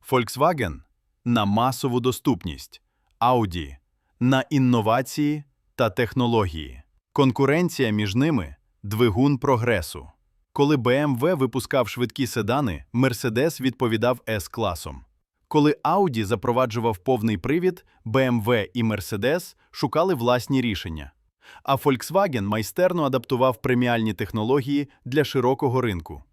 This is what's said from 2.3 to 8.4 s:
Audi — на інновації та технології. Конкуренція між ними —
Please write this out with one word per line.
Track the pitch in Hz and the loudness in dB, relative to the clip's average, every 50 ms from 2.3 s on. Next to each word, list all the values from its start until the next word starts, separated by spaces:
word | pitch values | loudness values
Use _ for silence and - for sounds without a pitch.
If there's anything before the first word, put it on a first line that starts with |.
| 120 87 - 85 73 65 - - - - _ _ _ _ _ _ _ _ | 0 0 -4 -10 -10 -10 -14 -20 -20 -20 _ _ _ _ _ _ _ _
Audi — | 117 123 127 123 113 92 82 87 76 69 69 - _ _ _ _ _ _ _ _ | 0 2 2 2 0 -2 -4 -6 -8 -10 -14 -20 _ _ _ _ _ _ _ _
на | 123 127 135 131 131 _ | 2 2 2 2 0 _
інновації | 143 139 131 123 123 117 104 110 113 127 131 - - - 147 147 151 151 147 _ _ _ _ _ _ | 2 2 4 4 4 4 4 2 2 2 0 -4 -4 -2 -2 -2 -2 -4 -10 _ _ _ _ _ _
та | - 123 110 | 0 0 0
технології. | - - 120 104 - 131 123 120 117 113 101 85 78 82 73 67 65 65 - _ _ _ _ _ | 2 -2 -4 -2 0 -2 0 2 2 2 0 0 -4 -8 -12 -12 -16 -20 -20 _ _ _ _ _
Конкуренція | _ - 139 131 117 - 139 135 147 165 180 160 - - 131 113 | _ 2 2 2 2 2 2 2 2 2 0 -2 0 -2 0 0
між | 107 104 104 98 95 | 0 0 -2 0 0
ними — | 120 139 165 156 113 | 0 0 2 0 -2